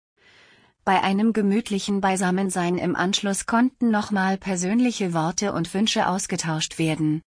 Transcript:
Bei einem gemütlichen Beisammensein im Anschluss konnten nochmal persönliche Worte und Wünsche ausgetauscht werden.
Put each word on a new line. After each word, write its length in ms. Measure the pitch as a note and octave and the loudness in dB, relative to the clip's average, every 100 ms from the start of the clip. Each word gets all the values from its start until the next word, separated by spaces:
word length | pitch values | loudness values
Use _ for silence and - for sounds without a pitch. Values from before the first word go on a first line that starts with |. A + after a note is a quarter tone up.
| _ _ _ - - _ _ _ | _ _ _ -20 -20 _ _ _
Bei 180 | - F#3 | 0 2
einem 300 | F#3+ G3 A3+ | 2 2 2
gemütlichen 680 | A3 G3+ G#3 - G3 - G3+ | 2 2 2 0 -4 -2 0
Beisammensein 760 | F#3+ F#3+ F#3 F#3 G3 F3+ F3 F3+ | 0 2 0 0 0 0 0 0
im 180 | F3+ | 0
Anschluss 520 | - F#3+ G3 G3+ G3 - | 0 0 0 -2 -4 0
konnten 440 | A3+ B3+ - A#3+ | 2 2 2 2
nochmal 460 | G#3 G#3 G3+ F#3+ F#3+ | 2 0 0 0 0
persönliche 800 | G3 F#3 F3+ A3+ B3 A3+ F#3+ | -2 -2 0 2 2 0 -2
Worte 400 | E3+ D#3+ F#3 G3+ | 0 -2 -2 -2
und 180 | - E3+ | -2 -4
Wünsche 340 | F#3+ A3 A3 - | -2 0 0 0
ausgetauscht 720 | F#3 - F3 E3 D#3 - - | -2 -2 -4 -2 -4 -4 -2
werden. 440 | D#3+ D#3 D#3 D#3 | -2 0 0 -2